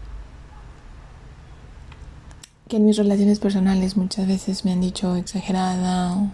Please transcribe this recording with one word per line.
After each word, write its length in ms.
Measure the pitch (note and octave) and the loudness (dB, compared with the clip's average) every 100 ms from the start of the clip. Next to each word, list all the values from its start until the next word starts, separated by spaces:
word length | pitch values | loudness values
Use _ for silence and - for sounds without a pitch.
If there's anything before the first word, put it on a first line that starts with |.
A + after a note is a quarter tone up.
| - - - - - - - - - - - - - - - - - - - - - - - - - _ - | -14 -14 -16 -18 -20 -18 -20 -20 -20 -20 -20 -20 -20 -20 -20 -20 -20 -20 -18 -18 -18 -18 -18 -20 -20 _ -2
Que 100 | A3+ | 4
en 80 | G#3+ | 6
mis 120 | G#3+ | 6
relaciones 420 | G3+ G3+ G3+ G#3 | 4 4 4 4
personales 580 | G3+ G3 F#3 F#3+ F#3 F#3+ | 2 2 2 2 2 0
muchas 300 | F#3 - F#3+ | -2 -2 0
veces 380 | F#3+ - F#3+ G3 | 0 0 -2 0
me 80 | |
han 80 | F3+ | 0
dicho 340 | F3+ F3+ F#3 F3+ | 0 -2 -2 -2
exagerada, 1160 | F3+ F#3+ - F#3 F#3 F#3 F#3 F3+ F3+ F#3 G3+ | -2 -6 -2 0 0 0 0 0 0 0 -2